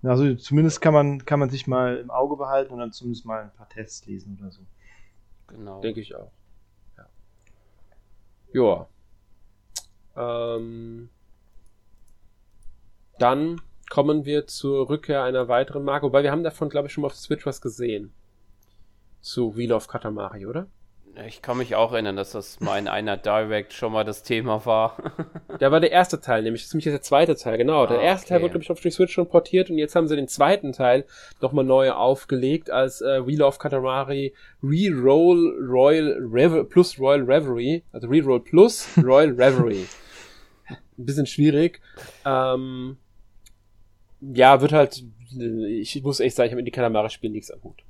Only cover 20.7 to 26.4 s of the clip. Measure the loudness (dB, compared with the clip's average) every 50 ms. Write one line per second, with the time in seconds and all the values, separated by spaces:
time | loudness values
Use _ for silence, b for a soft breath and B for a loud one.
20.7 | _ _ -20 _ _ -20 -20 _ -20 -20 -18 -18 -18 -18 -10 -8 -6 -6 -4 -4
21.7 | 0 0 0 0 0 -4 -4 -4 -6 -6 -8 -8 -10 -14 -14 -14 -14 -10 -6 -6
22.7 | -4 -4 -4 -4 -6 -6 -4 -4 -6 -4 -2 -2 0 0 -2 -2 -4 -6 -6 -8
23.7 | -12 -8 -8 -4 -2 -2 -4 -4 -6 -12 -6 -4 -4 -4 -2 -2 -4 -4 0 0
24.7 | 2 2 2 0 -4 -8 -14 -14 -10 -10 -12 -12 -12 -20 -18 _ -6 0 0 4
25.7 | 4 4 2 4 4 4 2 2 -2 -8 -4 -2 -2 -2